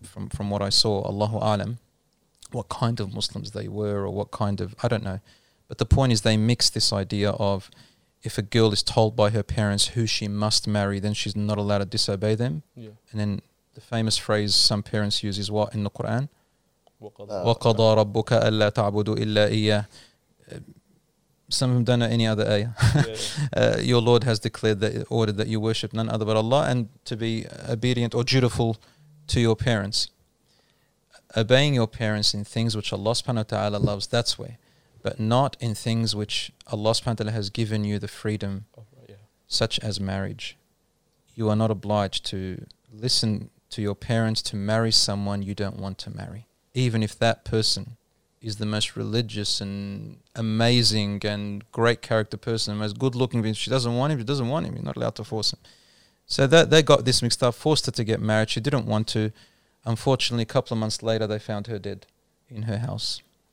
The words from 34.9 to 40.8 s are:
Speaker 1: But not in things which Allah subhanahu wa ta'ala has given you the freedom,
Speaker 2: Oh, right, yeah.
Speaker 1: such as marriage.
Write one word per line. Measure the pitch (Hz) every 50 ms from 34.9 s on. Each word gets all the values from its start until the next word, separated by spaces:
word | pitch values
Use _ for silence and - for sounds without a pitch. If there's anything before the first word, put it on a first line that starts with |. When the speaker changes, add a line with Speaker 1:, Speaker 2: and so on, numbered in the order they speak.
| _ -
Speaker 1:
But | - 113 - -
not | 110 110 117 127 139 135 - -
in | - 113 104
things | - - 120 113 117 113 107 101
which | 104 107 - - - - - - _ - -
Allah | - 107 104 110
subhanahu | 113 - - 127
wa | 117
ta'ala | 104 113 104
has | 110 113 104 101
given | 104 - 117 104 110 107 104
you | 104 104 101
the | 101 98
freedom, | - - - 110 107 104 - 98 98 98 104 - _ -
Speaker 2:
Oh, | 110 - _ 123
right, | 120 -
yeah. | 104 101 - _ _ _ _ _
Speaker 1:
such | - - 113 113 - -
as | - 110 98 95
marriage. | 98 95 98 98 98 98 101 - - - - _ _ _ _ _